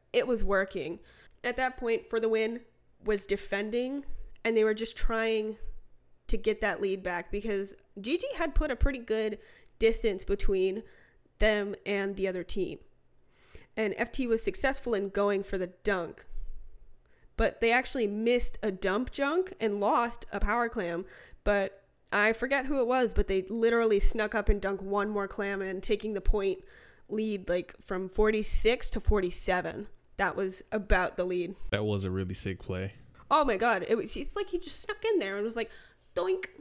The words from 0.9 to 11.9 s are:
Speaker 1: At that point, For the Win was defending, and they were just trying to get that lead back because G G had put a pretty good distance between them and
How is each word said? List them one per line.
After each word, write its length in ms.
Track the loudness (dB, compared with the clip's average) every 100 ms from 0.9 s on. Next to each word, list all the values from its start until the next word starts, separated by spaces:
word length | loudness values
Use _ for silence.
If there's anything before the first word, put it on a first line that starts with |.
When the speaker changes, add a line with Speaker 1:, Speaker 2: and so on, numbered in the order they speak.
| -8 -14 -20 -20 -8
Speaker 1:
At 140 | -6 -2
that 220 | -4 -2
point, 320 | -2 -2 -2
For 100 | -2
the 80 | 2
Win 340 | 2 0 -4 -12 _ _ _ -2
was 200 | 0 0
defending, 760 | -2 -2 -4 -2 -2 -2 -4 -4 -6 -6 -6
and 140 | 0 2
they 80 | 2
were 80 |
just 240 | 2 -4 2
trying 580 | 2 2 0 0 -2 -6 -8 -8 -12 -20 _ -14 -2
to 80 | -2
get 220 | 0 0
that 220 | -2 -2
lead 200 | -2 -2
back 300 | -4 -6 -4
because 440 | -6 -2 -4 -4 -10 _ -10
G 160 | -4 -2
G 100 | -2 -4
had 180 | 0 2
put 160 | 2
a 40 | 2
pretty 240 | 2 0
good 380 | -2 -2 -2 -4 -12 -20 -20 2
distance 460 | 2 4 0 -2 -2
between 580 | 2 4 4 2 0 -8 -18 -20 _ _ 2
them 340 | 4 4 0 -6
and 320 | -4